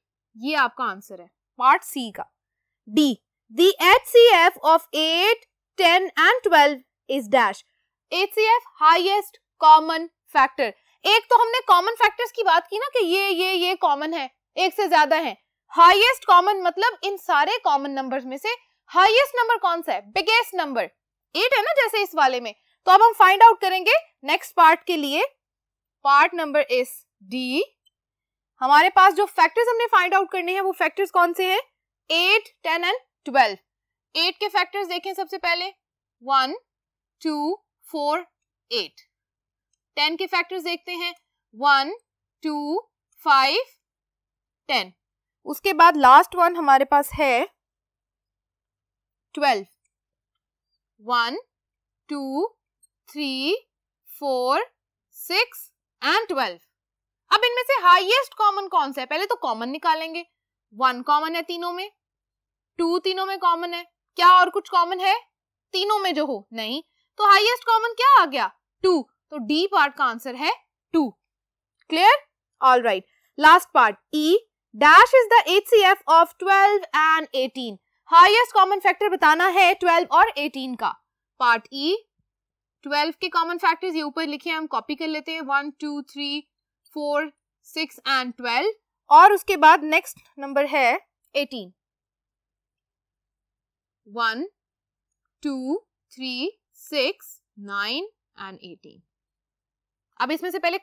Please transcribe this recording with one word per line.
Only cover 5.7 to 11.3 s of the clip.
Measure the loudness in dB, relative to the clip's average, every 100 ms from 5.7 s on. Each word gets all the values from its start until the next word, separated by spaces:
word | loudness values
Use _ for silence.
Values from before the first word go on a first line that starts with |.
| -2
ten | 2 2 0 0
and | 0 0
twelve | 2 4 4 2 _ _ -8
is | -8 0
dash। | 0 0 -4 _ _ _ _ -10
एच | -6 -4 -2
सी | 0
एफ | 0 -2 -2
हाईएस्ट | 2 2 0 -2 -4 _ _ 0
कॉमन | 6 6 4 -6 -8 _ _
फैक्टर। | 0 0 0 -6 -6 _ _ 0
एक | 0
तो | 4